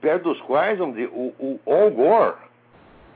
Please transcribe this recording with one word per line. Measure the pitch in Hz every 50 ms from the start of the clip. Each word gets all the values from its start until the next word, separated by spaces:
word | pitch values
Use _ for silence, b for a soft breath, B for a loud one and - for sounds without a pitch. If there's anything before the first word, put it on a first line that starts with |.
perto | - 151 156 180 175
dos | 170 143 -
quais, | - - 123 143 170 202 220 190
vamos | 180 151 120
dizer, | 107 123 117 107
o, | 117 127 131 131 _
o | 135 135 135 - _
Al | - 127 165 208 214
Gore | - 113 127 160 208 233 175 104 80 - - - _ _ _ _ _ - _ - - - - - -